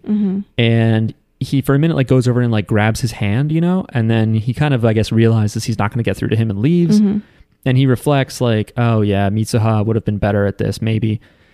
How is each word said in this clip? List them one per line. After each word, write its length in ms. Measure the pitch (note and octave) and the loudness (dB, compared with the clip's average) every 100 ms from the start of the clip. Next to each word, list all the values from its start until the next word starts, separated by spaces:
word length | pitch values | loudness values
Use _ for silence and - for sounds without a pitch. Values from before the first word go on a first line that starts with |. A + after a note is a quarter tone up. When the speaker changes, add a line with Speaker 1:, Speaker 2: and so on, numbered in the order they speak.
| - | -2
Speaker 1:
Mm-hmm. 320 | G#3+ G3+ G3 G3+ - | -2 0 -4 -6 -2
Speaker 2:
And 540 | A#2 A2+ A2+ A2 A2 - _ - | 2 2 2 2 -2 -6 _ -12
he, 220 | - C#3 | -4 -2
for 120 | B2+ C#3 | 0 2
a 40 | |
minute, 160 | E3 D3 | 2 0
like, 120 | B2 | 2
goes 200 | C3 B2 | 2 2
over 140 | A#2+ | 0
and, 100 | A#2+ | 0
like, 160 | A2 G2 | -2 0
grabs 340 | G#2+ G#2+ A2 | 0 0 0
his 120 | A2+ | -4
hand, 380 | A2 G#2 G#2+ D3 | -4 -2 -2 0
you 100 | D#3+ | 0
know, 240 | F3 F#3 - | 0 -2 -2
and 200 | A#2+ A2+ | -2 0
then 260 | A2+ A2 A2 | 2 2 0
he 180 | A2+ | -2
kind 200 | A#2+ D3+ | -2 0
of, 120 | C3 A2+ | 2 2
I 80 | |
guess, 180 | A2 G#2 | 2 0
realizes 520 | A2+ A2+ A2+ G#2 A2+ - | 2 4 4 0 -2 -6
he's 140 | G#2+ | -2
not 120 | G#2 | -2
gonna 120 | A#2 | -2
get 120 | A2+ F#2 | -4 -2
through 120 | - | -2
to 60 | A2 | 0
him 140 | A2+ | -2
and 80 | G2 | 0
leaves. 400 | C3 F3 E3+ G#3+ | 0 2 2 2
Speaker 1:
Mm-hmm. 180 | G3+ G#3 - _ _ _ C3 | 0 0 -6 _ _ _ 0
Speaker 2:
And 120 | B2+ | 2
he 100 | C3+ | 2
reflects, 520 | B2 D3+ C#3+ C3 - | 2 0 0 0 -2
like, 320 | B2 G#2+ G#2 - | 0 0 -2 -2
"Oh, 240 | A#2 A2 | 0 2
yeah, 280 | G#2 G2 G2 | 0 0 0
Mitsuha 520 | G#2+ G#2+ A#2 A2 A2 G#2 | -2 -2 0 0 0 0
would 100 | A2 | -2
have 100 | - | -2
been 120 | G#2 | -2
better 260 | G#2 G2+ G2+ | 0 0 0
at 140 | - | -2
this, 220 | G#2+ - | -4 -2
maybe." 380 | A2 A2 A2 G#2+ - _ _ | -2 -2 -2 -4 -8 _ _